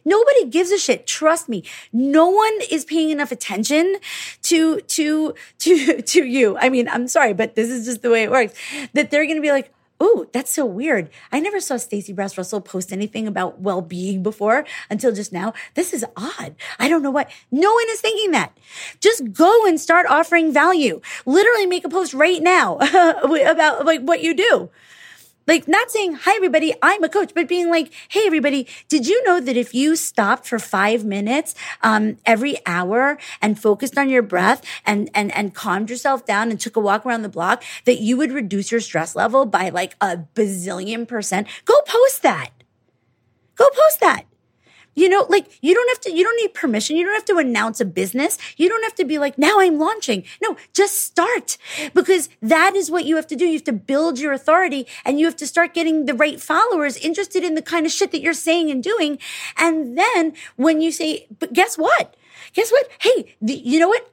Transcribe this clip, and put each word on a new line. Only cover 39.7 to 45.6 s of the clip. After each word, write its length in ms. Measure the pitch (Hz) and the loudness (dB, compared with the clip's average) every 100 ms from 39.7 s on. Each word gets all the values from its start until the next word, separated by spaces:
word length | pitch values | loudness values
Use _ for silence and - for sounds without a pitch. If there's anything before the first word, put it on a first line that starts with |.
| 175 185 - | -4 -6 -4
a 180 | 196 175 151 - | -4 -4 -8 -2
bazillion 720 | 214 190 180 185 190 226 233 | -2 -2 -8 -8 -8 -8 -8
percent?" 400 | 240 202 190 208 - - | -8 -4 -4 -4 -8 4
Go 160 | 554 - | 4 4
post 340 | 466 523 - | 4 4 4
that. 300 | 311 170 127 _ _ _ _ _ _ _ _ _ _ - | 0 0 -8 _ _ _ _ _ _ _ _ _ _ 4
Go 120 | 269 | 4
post 300 | 277 311 - | 6 4 4
that. 240 | 370 - - _ _ _ _ _ _ - | 2 2 -6 _ _ _ _ _ _ 2
You 120 | 349 | 4
know, 180 | 392 523 | 4 4
like, 180 | 403 - _ | 0 0 _